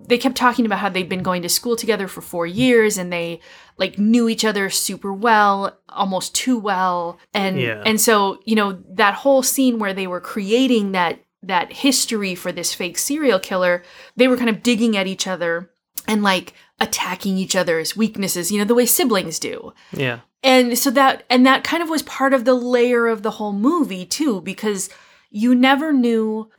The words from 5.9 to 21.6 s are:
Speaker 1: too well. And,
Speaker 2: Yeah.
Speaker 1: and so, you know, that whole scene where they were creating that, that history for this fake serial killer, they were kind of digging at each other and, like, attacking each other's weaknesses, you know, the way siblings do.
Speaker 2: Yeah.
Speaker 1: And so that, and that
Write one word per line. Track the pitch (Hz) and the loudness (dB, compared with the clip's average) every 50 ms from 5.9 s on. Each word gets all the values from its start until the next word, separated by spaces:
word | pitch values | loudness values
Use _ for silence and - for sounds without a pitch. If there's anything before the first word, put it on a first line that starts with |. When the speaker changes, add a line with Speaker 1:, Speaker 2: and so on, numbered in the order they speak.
| - - 202 190 190 180 - - - | -6 -4 -4 -2 -2 -4 -6 -4 -6
Speaker 1:
too | - - 254 254 | -4 -2 0 -2
well. | 226 196 208 196 180 185 185 175 175 175 170 175 _ _ _ - | -2 0 -2 -2 0 0 0 0 -2 -4 -6 -10 _ _ _ -4
And, | 214 196 190 185 139 | -2 -2 -2 -2 -2
Speaker 2:
Yeah. | 123 117 110 104 104 | -2 -2 -4 -2 -2
Speaker 1:
and | 220 220 214 | 0 0 2
so, | - 233 220 208 196 196 185 - - | 4 4 4 4 2 0 -2 -6 -4
you | 220 220 | 0 0
know, | 214 208 196 190 180 - - 190 | 0 0 0 -4 -8 -14 -10 -2
that | 196 214 202 202 | 2 2 2 2
whole | - - 277 277 262 262 | 2 2 4 4 4 2
scene | - - - 269 254 233 | 0 0 2 2 2 2
where | 220 214 196 190 | 0 -2 -4 -4
they | 196 190 | -4 -6
were | 185 180 175 | -6 -6 -8
creating | - - - 220 196 190 220 247 262 262 254 220 202 196 190 | -8 -8 -8 -6 -2 0 2 2 4 4 2 2 2 0 0
that, | 185 175 165 - - _ _ _ _ - | 0 0 -2 -4 -8 _ _ _ _ -8
that | 180 190 180 - - | -2 -2 -2 -2 -4
history | - - - 277 254 - - - 233 208 202 190 180 | -6 -2 0 0 2 2 -2 -2 -4 -4 -4 -4 -6
for | 175 - 180 | -6 -8 -8
this | 170 175 165 - - | -6 -6 -6 -6 -6
fake | - 196 175 165 | -6 -6 -6 -6
serial | - - - 285 320 302 254 196 | -6 -6 -4 -4 0 0 2 2
killer, | 190 - - 196 185 185 180 175 180 - - - - - - - | 0 -2 -2 -2 0 0 0 0 -2 -4 -12 -20 -20 -20 -8 2
they | - 247 | 2 4
were | 262 254 | 4 4
kind | - 240 233 | 2 0 0
of | 214 175 - | -2 0 0
digging | 240 240 202 233 233 214 | 0 2 2 2 0 0
at | 196 190 | 0 -2
each | 190 190 - - | -4 -4 -6 -6
other | 190 185 160 170 170 165 175 185 _ _ _ _ _ - - - | -6 -4 -4 -4 -4 -4 -4 -8 _ _ _ _ _ -16 -12 -6
and, | - 220 214 208 | -4 -2 0 2
like, | 202 190 180 180 - - _ _ _ _ - | 2 0 0 -2 -8 -18 _ _ _ _ -6
attacking | - - - - - 180 180 - - 196 190 | -4 -4 -4 -6 -6 -6 -8 -6 -4 -4 -2
each | 190 190 - - | -2 -2 -2 0
other's | 190 175 175 165 160 160 - - | -2 0 0 0 -2 -2 -4 -2
weaknesses, | 196 226 214 220 202 196 175 - 180 170 - | -2 -2 -2 -2 -4 -4 -4 -4 -4 -4 -2
you | 208 208 | -2 0
know, | 208 | 2
the | 202 240 | 2 4
way | 240 247 | 4 4
siblings | 233 - - 359 247 220 190 165 160 156 - | 2 2 2 2 2 2 0 -2 -4 -8 -8
do. | - 113 - - - - - _ _ - | -8 -8 -10 -10 -14 -16 -20 _ _ -12
Speaker 2:
Yeah. | - 156 135 127 120 120 - _ _ _ - | -6 -4 -4 -4 -4 -6 -12 _ _ _ 2
Speaker 1:
And | 269 262 254 247 240 240 | 4 6 6 4 4 2
so | 240 - 277 | 0 0 2
that, | 233 269 269 269 - - - | 4 4 4 4 2 0 -2
and | - 247 247 254 | 0 4 6 6
that | 262 269 - | 6 6 4